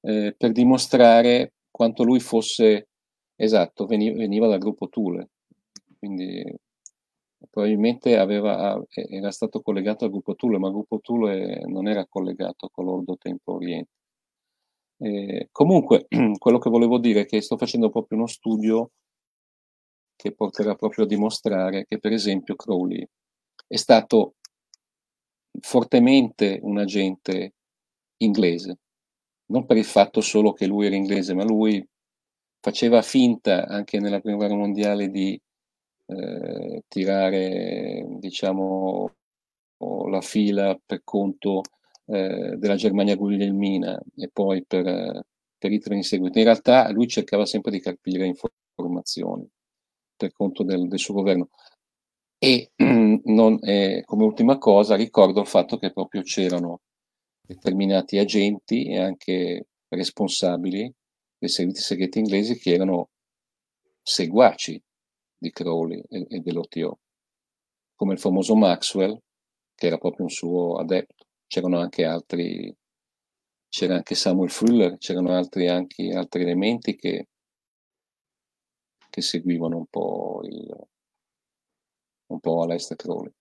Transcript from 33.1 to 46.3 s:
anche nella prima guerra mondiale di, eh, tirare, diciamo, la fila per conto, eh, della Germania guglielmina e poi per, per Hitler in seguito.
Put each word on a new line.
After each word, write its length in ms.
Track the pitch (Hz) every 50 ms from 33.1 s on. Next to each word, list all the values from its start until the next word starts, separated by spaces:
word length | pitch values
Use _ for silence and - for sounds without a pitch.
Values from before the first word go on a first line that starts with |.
| - 135 127 123 117 - _ - 95 87 -
anche 340 | - - 104 101 - - 104
nella 200 | 101 101 101 98
prima 160 | - 110 104
guerra 180 | 104 104 101 104
mondiale 540 | 101 104 101 101 104 104 104 101 101 101 95
di, 280 | 95 98 95 95 107 - _ _ _ _ _ _ _ _ _ _ _ _ _
eh, 760 | _ - 95 - 50 50 - 50 50 50 50 50 50 - - - _
tirare, 1160 | - 95 92 95 98 98 95 95 98 95 92 92 92 92 92 92 92 95 95 98 98 95 95 95 98 98
diciamo, 920 | 95 95 - - - 98 95 95 95 95 95 95 95 95 95 95 95 98 _ _ _ _ _ _ _ _ _ _ _ _ _ _ 98 98 98 98 92 92
la 120 | 98 95
fila 580 | 92 - - 107 104 101 101 101 98 98 95 - _
per 180 | _ - - _
conto, 580 | - - 101 101 98 92 _ - 101 98 95 95 - _ _ _ _ _ _ _
eh, 500 | - 107 98 95 95 95 95 95 92 95
della 200 | 92 92 104 101
Germania 400 | 95 - 107 98 101 95 98 101
guglielmina 840 | 95 101 101 101 98 101 101 98 98 101 98 98 92 90 90 92 - - - _
e 140 | - - -
poi 320 | _ - 101 98 95 92 -
per, 580 | _ - 92 90 92 90 95 92 90 - 98 - _ _ _ _ _ _ _
per 140 | - 98
Hitler 240 | 104 104 - - 104 98
in 60 | 92
seguito. 340 | - - 92 92 92